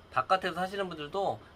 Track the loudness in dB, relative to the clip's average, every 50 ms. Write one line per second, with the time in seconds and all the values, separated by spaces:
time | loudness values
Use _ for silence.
0 | -10 -2 0 0 4 4 4 4 4 0 -2 -2 -2 -2 -2 -2 -2 -2 -4 -6
1 | -8 -4 -2 0 2 2 0 -2 -6 -14 -16